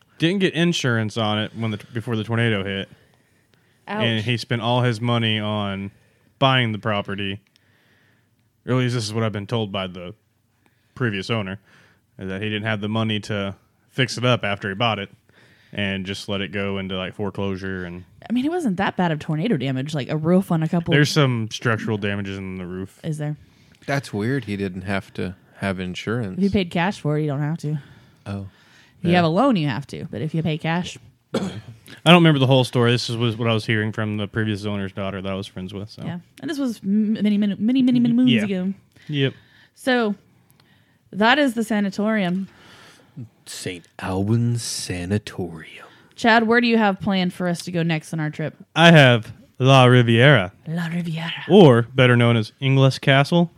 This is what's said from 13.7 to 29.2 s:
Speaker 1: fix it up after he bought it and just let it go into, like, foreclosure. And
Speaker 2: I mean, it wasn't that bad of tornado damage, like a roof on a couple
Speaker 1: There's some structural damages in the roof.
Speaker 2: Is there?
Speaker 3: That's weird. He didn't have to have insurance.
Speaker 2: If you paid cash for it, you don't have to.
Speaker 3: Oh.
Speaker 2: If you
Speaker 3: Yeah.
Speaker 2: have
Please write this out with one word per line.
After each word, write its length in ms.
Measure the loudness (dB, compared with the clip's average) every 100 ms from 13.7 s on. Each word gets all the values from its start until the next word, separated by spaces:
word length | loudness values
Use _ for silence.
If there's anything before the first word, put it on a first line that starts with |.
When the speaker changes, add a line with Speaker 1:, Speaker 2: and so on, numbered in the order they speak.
| _ _
Speaker 1:
fix 260 | -4 -4 0
it 60 |
up 200 | 0 0
after 240 | 0 -4 -6
he 60 |
bought 240 | -2 -2 -2
it 120 | -6 _ _ _ _ _ _
and 300 | -8 -6 -4
just 240 | -6 -10 -6
let 120 | -6
it 100 | -6
go 260 | -6 -4 -6
into, 180 | -6 -6
like, 180 | -8
foreclosure. 680 | -8 -8 -6 -6 -6 -8 -8
And 200 | -10 -12 -18 _ -6
Speaker 2:
I 40 |
mean, 120 | -4
it 60 | -2
wasn't 260 | -2 -2 -2
that 200 | -4 -2
bad 140 | -2
of 80 | -2
tornado 380 | -4 -4 -2 -2
damage, 380 | -2 -4 -6
like 140 | -6 -4
a 60 | -4
roof 360 | 2 2 2
on 100 | 0
a 60 | 0
couple 240 | -2 0
Speaker 1:
There's 180 | 2 2
some 380 | 2 2 0 -4
structural 460 | -4 -2 -2 -2 -4
damages 380 | -4 -6 -6 -8
in 200 | -10 -10
the 100 | -10
roof. 340 | -10 -12 _
Speaker 2:
Is 160 | -10 -6
there? 180 | -6 -8 -12 _ _ _ -6
Speaker 3:
That's 260 | -4 -4
weird. 320 | -4 -2 -4
He 120 | -4 -6
didn't 260 | -6 -6
have 300 | -6 -6 -6
to 200 | -10 -10 -10 _ -8
have 240 | -4 -4
insurance. 580 | -6 -8 -6 -6 -6 -2
Speaker 2:
If 60 |
you 60 | -2
paid 200 | 0 -2
cash 300 | -2 -4 -4
for 160 | -4 -2
it, 40 |
you 60 | -2
don't 120 | -4
have 180 | -4 -6
to. 200 | -6 -8 -8 -20 _ _ -12
Speaker 3:
Oh. 200 | -10 -10 _ _ _ _ _
Speaker 2:
If 60 | 0
you 40 |
Speaker 3:
Yeah. 60 |
Speaker 2:
have 80 | 2